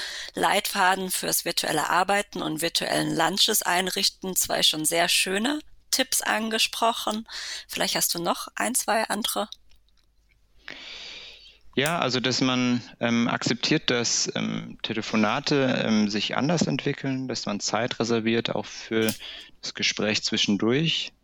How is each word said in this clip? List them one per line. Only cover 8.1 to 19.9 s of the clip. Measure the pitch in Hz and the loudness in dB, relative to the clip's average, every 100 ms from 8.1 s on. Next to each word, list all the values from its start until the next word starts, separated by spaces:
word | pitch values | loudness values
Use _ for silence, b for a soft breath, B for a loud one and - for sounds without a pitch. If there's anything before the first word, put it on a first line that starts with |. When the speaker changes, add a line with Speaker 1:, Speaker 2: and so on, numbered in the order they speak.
Speaker 1:
du | 175 | 0
noch | 170 - - | -2 -2 -4
ein, | - 202 | -4 -2
zwei | 254 - 208 | -2 0 0
andere? | - 208 - 208 208 - - - _ _ _ _ _ _ _ - B B B B B B B B B B - | 0 -2 -2 -4 -6 -10 -20 -20 _ _ _ _ _ _ _ -20 B B B B B B B B B B -6
Speaker 2:
Ja, | 123 147 170 | 0 2 2
also | 127 127 | 0 2
dass | 127 123 | 0 2
man, | 131 127 123 123 - - | 2 2 2 0 -4 -4
ähm, | 117 117 120 | 0 2 0
akzeptiert, | 123 - 120 - - - | 0 0 0 2 2 2
dass, | 120 113 - - | 0 2 0 -2
ähm, | 113 110 110 117 - | -2 -4 -4 -8 -10
Telefonate, | - 110 - 110 107 135 - 143 131 - | -6 -6 -2 2 2 2 2 2 2 2
ähm, | - 107 104 | 2 4 2
sich | 104 - - | 0 -2 0
anders | 143 170 - | 2 2 2
entwickeln, | 139 143 139 135 131 127 | 0 -2 -2 -4 -4 -4
dass | 117 | -4
man | - 104 | -4 -4
Zeit | - 107 117 - | -2 0 0 -2
reserviert, | 117 117 110 117 - | 0 2 2 0 0
auch | - | -4
für | - - - 113 110 - B B B - | -6 -10 -2 0 0 -2 B B B -12
das | - | -10
Gespräch | - 101 | -4 -2